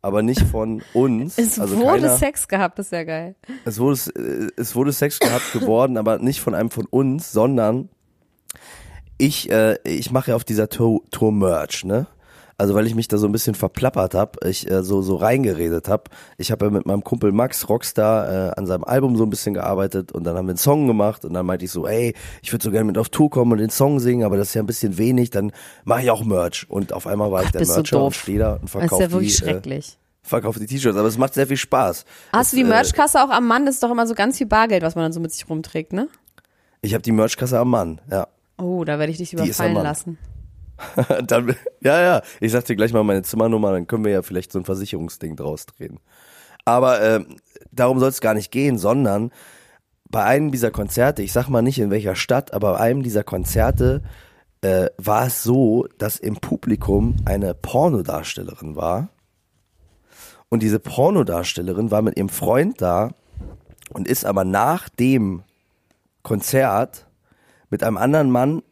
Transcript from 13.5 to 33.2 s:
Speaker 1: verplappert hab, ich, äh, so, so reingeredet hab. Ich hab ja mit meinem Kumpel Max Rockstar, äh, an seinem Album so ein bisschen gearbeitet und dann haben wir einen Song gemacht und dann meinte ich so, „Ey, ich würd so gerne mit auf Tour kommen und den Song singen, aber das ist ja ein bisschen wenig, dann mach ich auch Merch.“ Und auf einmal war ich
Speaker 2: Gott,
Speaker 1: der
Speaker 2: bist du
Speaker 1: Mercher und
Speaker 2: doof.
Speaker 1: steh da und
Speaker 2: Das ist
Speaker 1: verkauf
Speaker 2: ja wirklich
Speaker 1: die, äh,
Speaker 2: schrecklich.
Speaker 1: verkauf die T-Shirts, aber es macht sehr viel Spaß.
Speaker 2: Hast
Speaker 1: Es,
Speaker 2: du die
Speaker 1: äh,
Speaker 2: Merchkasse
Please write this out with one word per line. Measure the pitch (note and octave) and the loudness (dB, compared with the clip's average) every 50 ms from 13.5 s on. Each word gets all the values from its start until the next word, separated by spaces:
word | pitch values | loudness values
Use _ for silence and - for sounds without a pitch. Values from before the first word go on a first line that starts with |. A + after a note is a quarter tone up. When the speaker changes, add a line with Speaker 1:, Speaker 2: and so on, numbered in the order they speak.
| G#2+ | -2
Speaker 1:
verplappert | - - G2 - - B2+ B2+ - - F#2 F#2 | 0 -2 -4 -2 0 -2 0 2 0 -2 0
hab, | - F#2 G#2+ - - - - | 2 0 0 0 -4 -6 -4
ich, | F2 F#2+ - - - | -4 -4 -4 -2 0
äh, | F#2+ F#2+ | 0 0
so, | F#2 F#2 G2+ G2 | 0 2 0 0
so | F#2+ F#2 G2 | 0 0 0
reingeredet | D#2+ F2+ A2 B2 C#3 C3+ G#2+ F2+ D#2 E2+ E2 E2+ E2 - - | 2 2 2 2 2 2 0 0 0 -2 -2 -2 -2 0 0
hab. | G2+ - - - - - - - - | -2 -2 -2 -8 -20 -20 -20 -20 -12
Ich | - E2+ - | -10 -4 -4
hab | A2 - | -2 0
ja | G2+ G#2 | 0 0
mit | G#2 G2+ - | 0 0 0
meinem | - G2 G2+ | 0 -2 -2
Kumpel | - - - A#2 - G#2 | -2 -2 -2 2 2 2
Max | G2 G#2+ A#2+ C3 - - - - | 2 2 0 0 -2 -8 -2 -2
Rockstar, | G#2+ A#2+ - - - - G#2+ G#2+ A2 A2 G2 - F#2+ F#2+ F#2+ F2 | -2 -2 -2 -4 -2 2 2 4 2 2 0 -2 -2 -2 -2 -2
äh, | - | -4
an | - G2 | -4 -4
seinem | F2+ F#2 F2 - | -4 -4 -4 -2
Album | - A#2+ C3+ C3+ C3+ A#2+ | 0 0 2 2 2 2
so | A2 A2+ | 2 2
ein | G#2+ | 0
bisschen | G2+ - - G#2+ G2+ | 0 -4 -4 -4 -4
gearbeitet | F2+ F2+ E2+ G2 F#2 G2 G2 - G2 F#2 - | -2 -2 -2 0 0 -2 -2 -2 -4 -6 -4
und | - - E2+ | -8 -6 -4
dann | E2+ E2+ | -4 -4
haben | F2+ F#2 | -2 -4
wir | F#2 | -4
einen | F2+ F2 | -4 0
Song | - C#3+ C#3+ D#3 D3 | 2 2 4 4 4
gemacht | B2+ A2+ G#2+ G#2 G#2+ A2 - - | 2 4 4 2 2 0 -4 -10
und | - | -6
dann | E2+ F2+ F2+ | -4 -4 -2
meinte | F2+ F#2 F2+ F2+ | -2 -2 -4 -4
ich | F2+ | -6
so, | - F2 - | -6 -6 -4
„Ey, | - G#2+ A2+ A#2+ A#2 A2 - - - - - | -2 -2 0 0 -2 -4 -6 -14 -18 -18 -14
ich | - - | -10 -6
würd | - A#2 | -6 -4
so | - A2+ | -2 0
gerne | G2 A2 A2 | 0 2 2
mit | G#2+ F#2 A2 | 2 0 0
auf | A2+ - | -2 -2
Tour | - - D#3 D3 | 2 2 2 4
kommen | - C3 B2 A#2+ | 4 2 4 4
und | A#2 G#2 | 4 2
den | G#2+ A2 | 2 -2
Song | - - C3+ C#3+ D3 C#3 | 0 2 2 2 2 2
singen, | A#2+ B2 B2 B2 A2+ | 2 2 2 2 2
aber | G#2 F#2 | 0 0
das | G2 G2+ - | 0 -2 -2
ist | - | -2
ja | A2+ | -2
ein | G#2+ | -2
bisschen | F#2+ A2+ - - G#2+ F#2 E2 | -2 -4 -2 -2 -2 0 0
wenig, | A2+ B2 B2+ B2 B2 A#2+ | 2 2 4 2 2 0
dann | - G2+ G2 G#2 - - - - - - _ | 0 -2 -2 -4 -6 -10 -20 -20 -20 -16 _
mach | - A2+ B2 | 0 0 2
ich | B2+ B2 | 2 2
auch | A2+ G#2 | 0 2
Merch.“ | A2+ A2 G2+ F2+ F2 F2 - - - _ | 2 0 0 0 0 -2 -4 -8 -12 _
Und | - G2 G2+ - | -6 -6 -4 -4
auf | - F#2 - | -6 -8 -6
einmal | - G2+ G#2 G#2+ G#2 | -4 -2 -2 0 0
war | F#2+ F#2 | 0 0
ich | F#2+ | 0
Speaker 2:
Gott, | - - | 0 0
Speaker 1:
der | - | 0
Speaker 2:
bist | E3+ D#3 | 0 2
du | E2+ - | 2 0
Speaker 1:
Mercher | D#3 - - | 0 2 2
und | C#3 C#3 | 2 2
Speaker 2:
doof. | C#3 C#3 | 2 -2
Speaker 1:
steh | - - - G2 G#2 | -4 -6 -4 0 0
da | A2 A2 G2 | 0 0 0
und | - - | -4 -8
Speaker 2:
Das | |
ist | F#2+ | -8
Speaker 1:
verkauf | - G2 E3+ E3 - - | -4 -2 0 0 2 2
Speaker 2:
ja | F#3+ E3+ | 0 2
wirklich | E3+ F#3 G3+ G#3 G#3 - | 0 0 0 2 0 0
Speaker 1:
die, | |
äh, | - E3 | 0 -2
Speaker 2:
schrecklich. | D3+ - F#2+ - C3+ C#3+ D3+ - - _ _ _ _ _ | -4 -4 -6 -8 -10 -10 -10 -14 -20 _ _ _ _ _
Speaker 1:
verkauf | _ - - A#2+ G#2 G#2+ A2 G#2+ | _ -2 -2 -2 -2 -2 -6 -6
die | G#2+ | -8
T-Shirts, | A2 C3 C#3 C3+ A#2 G2+ G2+ | -6 -6 0 0 2 2 4
aber | G#2 A2+ | 2 0
es | A2 | 2
macht | A#2 C3 C3+ | 0 -2 0
sehr | - C#3 C#3 | 2 0 0
viel | C3 C#3 | 0 0
Spaß. | B2+ - - - C3 A#2 F#2 F2 - - _ - - - - - | -4 -2 0 2 2 2 2 -2 -4 -10 _ -20 -20 -10 -2 0
Speaker 2:
Hast | A3+ B3+ - | 0 2 2
Speaker 1:
Es, | |
Speaker 2:
du | - | 2
die | B3+ | 2
Speaker 1:
äh, | B3+ | 4
Speaker 2:
Merchkasse | A#3 A3 A3+ B3+ A#3+ - - C#4+ D4 - D4 | 4 4 4 4 2 2 2 2 4 4 4